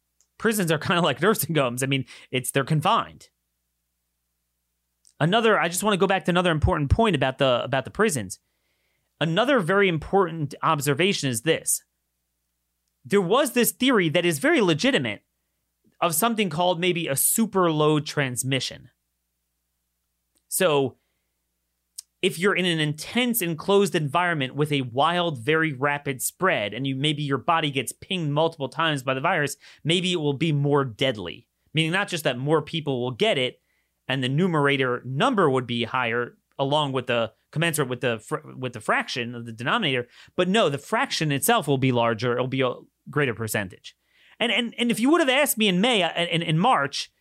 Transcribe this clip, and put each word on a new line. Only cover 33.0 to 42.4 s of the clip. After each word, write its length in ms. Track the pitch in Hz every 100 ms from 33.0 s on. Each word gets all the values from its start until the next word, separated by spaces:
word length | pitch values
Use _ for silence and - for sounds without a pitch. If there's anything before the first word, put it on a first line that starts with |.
will 100 | 123
get 260 | 120 214 175
it 220 | 127 - _ _ _ _ -
and 160 | 135
the 40 | 127
numerator 760 | 139 185 156 143 139 131 123
number 440 | 120 135 233 233 165
would 180 | 131 120
be 180 | 117
higher 520 | 113 131 120 120 120 - _ -
along 340 | 139 147 147
with 140 | 131 120
the 260 | 120 110 _ _
commensurate 360 | 147 170 156 131
with 120 | 123
the 180 | 127 117
fr-, 320 | - 151 143 131
with 180 | 127
the 60 | 113
fraction 540 | - 240 240 131 120
of 120 | 120 117
the 60 |
denominator, 540 | 113 123 220 180 127 120 - - -
but 120 | 180
no, 200 | 208 185
the 100 | 139
fraction 540 | - 220 269 - 160
itself 340 | 139 - 233 151
will 120 | 139
be 120 | 131
larger. 440 | 120 117 113 123
It'll 120 | 120